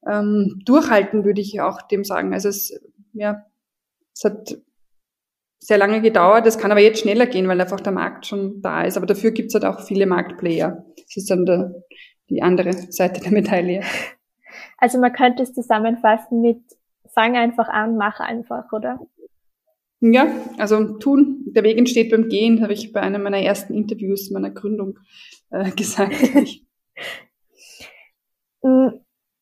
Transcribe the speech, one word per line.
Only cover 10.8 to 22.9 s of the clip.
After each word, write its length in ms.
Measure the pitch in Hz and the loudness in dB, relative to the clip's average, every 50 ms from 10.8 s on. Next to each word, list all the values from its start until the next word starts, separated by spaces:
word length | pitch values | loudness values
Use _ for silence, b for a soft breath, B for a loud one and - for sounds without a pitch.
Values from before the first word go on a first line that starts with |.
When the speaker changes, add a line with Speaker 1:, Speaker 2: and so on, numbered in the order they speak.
| - - _ | -16 -20 _
Speaker 1:
Das 200 | - _ _ - | -20 _ _ -14
ist 140 | 202 190 - | -12 -4 -2
dann 160 | 190 180 180 | 0 0 2
der, 260 | 185 175 180 196 - - - - b b b b b b b _ _ | 2 2 0 0 -4 -8 -14 -20 b b b b b b b _ _
die 120 | - - | -4 -2
andere 300 | - 180 180 180 185 180 180 180 - - | 2 2 2 2 2 -2 -4 -6 -10 -12
Seite 280 | - - 185 180 185 - | -4 -2 -2 -2 -2 -6
der 120 | - 185 | -2 0
Medaille. 500 | 208 208 202 - 208 180 175 180 175 196 B B B B B B B _ _ _ _ _ B B B B B B B B | 0 0 2 0 0 -2 0 -2 -4 -4 B B B B B B B _ _ _ _ _ B B B B B B B B
Speaker 2:
Also 200 | 247 240 247 254 | 0 2 2 2
man 120 | 247 240 | 2 2
könnte 300 | 247 - 254 247 247 262 | 2 2 2 2 2 0
es 100 | 254 247 - | -4 -6 -6
zusammenfassen 880 | 262 233 - 220 214 214 226 240 240 - 214 220 226 - - 240 233 | -10 -4 -2 -2 0 0 -2 -2 0 2 2 2 0 -2 -4 -2 2
mit 160 | 233 233 233 233 _ _ _ _ _ _ _ _ _ _ | 2 2 0 -2 _ _ _ _ _ _ _ _ _ _
„Fang 240 | - 233 220 233 247 | -2 0 0 0 2
einfach 320 | 240 233 240 240 240 220 - | 0 0 0 0 -2 -4 -2
an, 280 | - 214 214 226 226 | -2 -4 -2 -2 -2
mach 240 | 220 202 214 - - | -2 -2 -4 -4 -6
einfach“, 520 | - - 233 233 - - - - 214 - | -8 -8 -8 -10 -10 -10 -12 -12 -10 -8
oder? 280 | - 214 214 - 262 269 - - _ _ 226 - _ _ _ _ _ _ _ _ _ _ _ _ _ _ 233 | -8 -8 -6 -8 -10 -10 -14 -20 _ _ -20 -20 _ _ _ _ _ _ _ _ _ _ _ _ _ _ 4
Speaker 1:
Ja, 220 | 226 226 262 294 311 - - - - - - | 6 6 6 4 4 0 -6 -10 -12 -8 -6
also 400 | 220 202 214 214 214 202 - - | -2 0 2 0 0 -2 -4 -4
tun. 460 | - 277 277 269 285 - - - - | 0 2 4 4 4 4 2 -4 -10
Der 160 | - - 220 | 0 0 2
Weg 160 | 208 220 220 233 | 4 4 4 4
entsteht 320 | 247 247 - 233 226 226 | 2 2 4 0 2 2
beim 180 | 220 220 226 - | 2 2 2 0
Gehen, 320 | 190 202 220 233 226 220 | 0 0 4 4 4 4
habe 120 | 220 202 | 2 0
ich 200 | 208 - - - | -2 -6 -6 -6